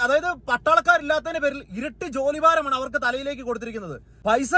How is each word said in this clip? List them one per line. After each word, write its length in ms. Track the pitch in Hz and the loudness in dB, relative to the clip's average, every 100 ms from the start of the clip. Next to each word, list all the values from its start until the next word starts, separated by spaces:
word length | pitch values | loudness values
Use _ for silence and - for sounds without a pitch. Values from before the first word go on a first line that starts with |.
അതായത് 260 | 240 294 349 294 - | 0 2 0 -6 -4
പട്ടാളക്കാരില്ലാത്തതിന്റെ 920 | 240 302 320 339 339 294 311 320 330 | -2 4 4 4 2 2 -2 -2 -2
പേരിൽ 180 | 285 277 - 190 | -2 -4 -10 -8
ഇരട്ടി 280 | 269 - 349 | -8 -8 -8
ജോലിഭാരമാണ് 600 | 262 269 302 320 320 285 262 | -2 -2 4 4 4 2 -2
അവർക്ക് 200 | 262 - | -2 -2
തലയിലേക്ക് 380 | 247 262 277 269 247 | -2 -2 -6 -8 -8
കൊടുത്തിരിക്കുന്നത്. 480 | 269 233 220 180 143 - - 208 | -8 -8 -10 -10 -14 -16 -6 2
പൈസ 260 | 240 262 | 2 4